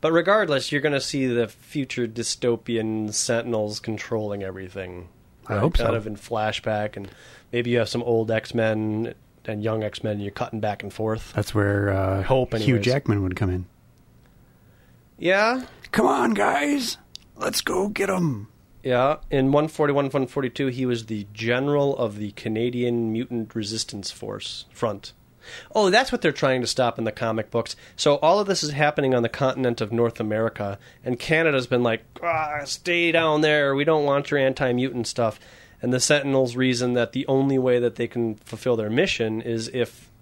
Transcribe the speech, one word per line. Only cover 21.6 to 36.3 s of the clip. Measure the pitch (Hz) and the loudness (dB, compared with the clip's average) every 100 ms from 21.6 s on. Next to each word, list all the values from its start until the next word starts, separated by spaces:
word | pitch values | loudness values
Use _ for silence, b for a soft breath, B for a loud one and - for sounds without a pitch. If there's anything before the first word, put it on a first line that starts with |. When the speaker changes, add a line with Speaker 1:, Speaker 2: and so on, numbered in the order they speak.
| 143 147 139 135 | 2 2 2 0
Speaker 1:
of | 117 104 | -2 -4
the | 104 | -8
Canadian | - 113 110 123 120 123 120 113 | -6 -4 -2 -2 0 0 0 0
Mutant | 110 127 120 110 | -2 -4 -6 -6
Resistance | 117 104 110 - 104 95 | -6 -6 -6 -8 -10 -12
Force | - - 101 - - - | -10 -10 -10 -10 -12 -16
Front. | - 117 98 - - _ _ B B B | -6 -4 -4 -12 -20 _ _ B B B
Oh, | 220 202 | 2 4
that's | 202 262 | 4 2
what | 247 | 0
they're | 170 | 0
trying | 139 143 131 | 2 0 2
to | 117 | -2
stop | - 123 - | 0 0 0
in | |
the | 110 | -4
comic | - 113 110 107 | -2 -4 -2 -2
books. | 117 113 - B B | -4 -4 -8 B B
So | 151 143 | 2 4
all | 151 196 | 4 4
of | 196 | 2
this | 185 | -2
is | 151 | -2
happening | 143 151 151 139 | 0 2 2 2
on | 127 | 2
the | 117 | 0
continent | - 131 131 127 117 | 0 -2 2 -2 0
of | 107 | -2
North | 117 117 - | 0 0 0
America, | 110 107 113 - 101 101 B B | -4 -2 -2 -2 -8 -8 B B
and | - 123 | -6 -6
Canada's | - 160 165 139 120 | 0 2 4 2 2
been | 127 | 2
like, | 120 113 - - | 2 0 -6 -10
"Ah, | 170 160 156 147 | -4 -2 -2 -6
stay | 143 - - 170 170 | -8 -8 0 2 4
down | 165 160 151 | 4 4 4
there. | 151 151 143 | 4 4 4
We | 139 | 2
don't | 147 156 | 4 4
want | 147 139 135 | 4 0 2
your | 147 | 2
anti-mutant | 135 131 135 123 131 120 113 | 2 2 0 2 0 -2 -6
stuff." | - 113 - B B B B | 0 -2 -2 B B B B
And | 120 | -2
the | 127 | 0
Sentinels | - 147 139 | 4 2 4